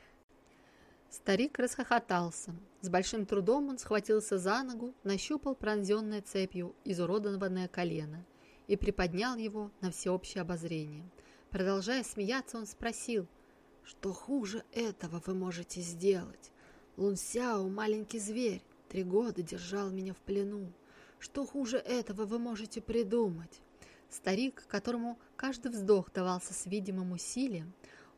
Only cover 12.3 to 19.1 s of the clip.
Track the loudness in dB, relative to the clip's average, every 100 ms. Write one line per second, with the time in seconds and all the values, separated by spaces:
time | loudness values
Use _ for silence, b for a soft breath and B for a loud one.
12.3 | -2 -2 -8 -10 -4 -4 -4 -2 0 -2
13.3 | -8 B B B B -20 -8 -6 -4 -2
14.3 | -2 0 -4 -6 -2 -2 -2 -6 -6 -4
15.3 | -2 -2 -4 -6 -8 -8 0 4 4 2
16.3 | -12 -20 -20 B B B 0 2 2 -2
17.3 | 0 2 2 0 0 2 0 0 -4 -2
18.3 | 0 2 0 -6 -20 -8 -4 2